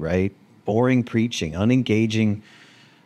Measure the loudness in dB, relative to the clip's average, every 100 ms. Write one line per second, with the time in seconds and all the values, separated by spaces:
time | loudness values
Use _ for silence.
0 | -2 0 -2 -4 _ -14 -4 0 2 2
1 | 0 -2 -2 -4 -6 -2 2 2 2 0
2 | 2 0 0 -2 -8 -20 -20 -20 -20 _